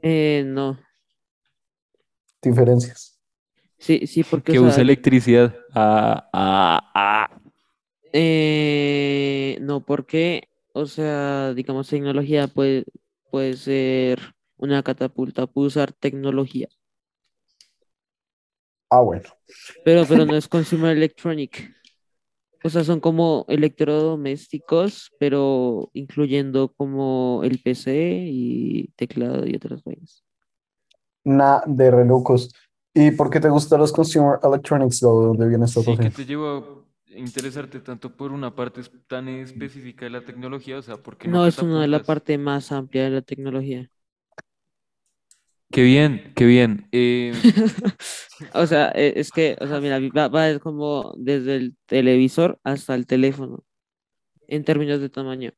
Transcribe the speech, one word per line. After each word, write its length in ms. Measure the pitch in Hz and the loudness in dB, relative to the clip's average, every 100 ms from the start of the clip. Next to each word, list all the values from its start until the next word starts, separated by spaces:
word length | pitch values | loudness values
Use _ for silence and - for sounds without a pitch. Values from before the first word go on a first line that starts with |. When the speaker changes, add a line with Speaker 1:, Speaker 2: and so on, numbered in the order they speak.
Speaker 1:
Eh, 400 | 160 160 151 147 139 | 0 2 2 0 -2
no. 320 | 135 139 131 _ _ _ _ _ _ _ _ _ _ _ _ _ _ _ _ | -4 -6 -8 _ _ _ _ _ _ _ _ _ _ _ _ _ _ _ _
Speaker 2:
Diferencias. 720 | 135 120 120 123 123 - - _ _ _ _ _ _ _ | 0 4 6 4 0 -12 -20 _ _ _ _ _ _ _
Speaker 1:
Sí, 260 | - 160 - | -2 -2 0
sí, 160 | - | -4
porque, 280 | 156 156 - | -2 -2 0
Speaker 3:
Que 60 | 143 | 4
Speaker 1:
o 40 | |
Speaker 3:
usa 100 | 123 | 6
Speaker 1:
sea, 100 | 117 | 6
Speaker 3:
electricidad. 720 | 127 139 - 127 120 120 120 - - | 4 4 4 2 6 6 4 0 -8
Ah, 560 | - 107 107 110 113 _ | 0 2 4 2 -2 _
ah, 580 | - 95 95 90 82 - | -2 0 2 4 2 0
ah. 460 | 98 101 104 107 - _ _ _ _ _ _ _ | -2 0 0 -2 -8 _ _ _ _ _ _ _
Speaker 1:
Eh, 1500 | 143 165 160 156 151 151 147 143 143 143 143 139 139 135 - | 0 2 2 0 0 0 0 -2 -2 -2 -2 -4 -4 -6 -8
no, 240 | 139 143 | -8 -8
porque, 640 | - 143 127 160 170 165 _ _ _ | -4 -6 -4 -2 -2 -4 _ _ _
o 140 | - 147 | -8 -8
sea, 680 | 151 151 147 143 139 135 | -6 -6 -4 -4 -4 -4
digamos, 340 | 127 131 135 139 | -6 -8 -8 -6
tecnología 600 | 147 139 135 143 151 139 | -6 -4 -4 -2 -2 -2
puede, 360 | - 135 135 - _ _ _ _ | -2 0 0 -4 _ _ _ _
puede 240 | 135 135 131 | -6 -4 -6
ser 640 | 135 135 131 131 127 127 - _ _ _ | -4 -2 0 0 0 -2 -6 _ _ _
una 260 | 139 139 | -2 -2
catapulta, 640 | 135 127 131 - 131 - 127 | -2 -4 -6 -6 -8 -6 -6
puede 220 | - 143 | -2 -2
usar 240 | 147 139 | -2 -4
tecnología. 760 | - 143 135 135 135 131 131 - _ _ _ _ _ _ _ _ _ _ _ _ _ _ _ _ _ _ _ _ _ _ | -4 -8 -4 -4 -4 -4 -6 -10 _ _ _ _ _ _ _ _ _ _ _ _ _ _ _ _ _ _ _ _ _ _
Speaker 2:
Ah, 100 | 123 | 4
bueno. 260 | 117 87 - _ _ - - - | 6 0 -10 _ _ -20 -20 -2
Speaker 1:
Pero, 200 | - 170 151 | 4 4 6
pero 160 | 156 | 4
no 100 | 156 | 4
es 140 | 151 - | 0 -2
consumer 480 | 175 156 165 160 156 | -2 -2 0 0 2
electronic. 760 | 156 _ 170 156 135 - - _ _ _ _ _ _ _ _ _ | 0 _ -8 -6 -8 -12 -20 _ _ _ _ _ _ _ _ _
O 60 | 160 | -4
sea, 120 | 165 | -2
son 160 | 160 170 | -2 0
como 460 | 165 160 170 147 - | 0 0 0 0 -2
electrodomésticos, 1600 | 147 151 - 147 151 156 160 139 143 - 147 - 165 196 - - _ | 0 0 -2 -2 0 -2 -2 -6 -8 -10 -14 -2 0 0 -6 -20 _
pero 720 | 143 139 139 131 127 110 - | -2 0 0 0 -2 -4 -8
incluyendo 800 | - 139 - 147 139 139 131 135 _ | -12 -10 -4 0 0 0 -2 -2 _
como 680 | 139 135 135 131 127 123 | -8 -4 -4 -2 -2 -2
el 160 | 104 127 | -2 -2
P 140 | - 127 | -4 -4
C 480 | - 139 170 180 180 | -4 -2 -2 -4 -6
y 640 | 131 120 120 123 - - _ | -6 -4 -4 -4 -6 -8 _
teclado 500 | 123 - 120 131 - | -8 -4 -4 -4 -6
y 80 | |
otras 260 | - - - | -6 -10 -14
cosas. 400 | - - 170 _ _ _ _ _ _ _ _ _ _ _ | -14 -18 -20 _ _ _ _ _ _ _ _ _ _ _
Speaker 2:
Nah, 380 | 139 139 139 139 - | 2 4 6 4 2
de 220 | 131 131 | 4 6
re 120 | 123 | 6
locos. 480 | 123 127 123 123 - _ _ _ _ | 6 4 4 0 0 _ _ _ _
¿Y 180 | - 151 | 4 4
por 180 | 151 143 | 4 0
qué 80 | 160 | 2
te 100 | 156 | 2
gustan 300 | 147 147 147 | 2 2 4
los 140 | 151 | 4
consumer 480 | 196 160 156 143 143 | 2 0 4 2 4
electronics, 580 | 143 139 - 147 131 120 | 2 0 0 0 0 2
Gabo? 200 | 123 113 | 2 4
¿De 60 | 113 | 2
dónde 200 | 113 113 | 2 0
viene 180 | 117 120 | 2 0
esta 160 | 120 | 0
Speaker 3:
Sí, 40 | 113 | -2
¿qué 40 | 113 | 0
Speaker 2:
pasión? 160 | 110 | -2
Speaker 3:
te 100 | - | -4
llevó 600 | 131 147 151 143 143 139 _ _ _ | -10 -8 -6 -8 -12 -20 _ _ _
a 20 | 101 | -16
interesarte 600 | 123 - 131 147 131 131 | -12 -10 -12 -12 -16 -16
tanto 380 | - 120 127 _ | -16 -16 -18 _
por 160 | 139 | -12
una 200 | 143 127 | -10 -12
parte 280 | 120 123 127 | -10 -12 -12
es-, 100 | 123 _ _ | -20 _ _
tan 220 | 127 131 | -14 -12
específica 800 | 127 131 131 139 135 123 117 123 | -14 -16 -16 -16 -16 -20 -18 -16
de 40 | |
la 140 | 123 | -16
tecnología? 540 | 120 123 127 135 127 135 | -16 -16 -14 -14 -14 -16
O 40 | |
sea, 140 | 131 107 | -16 -20
¿por 200 | - - | -20 -14
qué 120 | 170 | -4
no 100 | 175 | 0
Speaker 1:
No, 80 | 175 | 0
es 120 | 160 | -2
una 240 | 170 160 | -4 -2
de 40 | 147 | 0
la 120 | 151 | -2
Speaker 3:
catapultas? 80 | 147 | -2
Speaker 1:
parte 320 | 151 - 147 | -6 -4 -4
más 340 | 143 139 135 | -4 -6 -6
amplia 320 | 139 131 131 | -10 -6 -4
de 60 | 131 | -2
la 120 | 135 | -4
tecnología. 640 | 131 135 135 131 135 127 123 _ _ _ _ - _ _ _ _ _ _ _ _ _ _ _ _ _ | -8 -12 -8 -8 -8 -10 -14 _ _ _ _ -20 _ _ _ _ _ _ _ _ _ _ _ _ _
Speaker 3:
Qué 120 | - | 2
bien, 500 | 127 135 151 123 - | 6 6 4 0 -8
qué 100 | - 120 | 4 6
bien. 420 | 123 120 104 - | 6 4 0 -4
Eh, 420 | 123 123 123 120 | 0 0 0 -4
Speaker 1:
<laughs> 1200 | 120 247 202 220 - 220 - - - - _ 151 | 2 4 4 0 -2 -6 -6 -16 -16 -20 _ -8
O 120 | - 165 | -2 0
sea, 220 | 156 147 | 2 0
eh, 200 | - 143 - | 0 0 0
es 160 | 151 | -6
que, 240 | - 156 - | -2 -2 -2
o 60 | 139 | -8
sea, 140 | 147 | -6
mira, 180 | 143 135 131 147 | -4 -4 -2 -2
va, 120 | 139 | 0
va 300 | 147 160 147 | 0 0 -2
como 520 | 165 147 147 143 - - | -8 -8 -6 -6 -8 -10
desde 380 | 127 139 127 135 | -4 -4 -2 -4
el 200 | 123 - _ | -6 -10 _
televisor 720 | 135 127 127 131 - 170 - | 0 4 4 4 2 0 -2
hasta 320 | 131 135 - | -8 -8 -6
el 100 | 127 123 | -6 -2
teléfono, 580 | 131 135 139 127 120 _ _ _ _ _ _ _ _ _ | 0 0 -2 -12 -14 _ _ _ _ _ _ _ _ _
en 160 | 151 | -6
términos 360 | 147 151 147 143 | -2 -2 0 -4
de 80 | 139 | -6
tamaño. 420 | 135 135 131 123 | -8 -10 -10 -12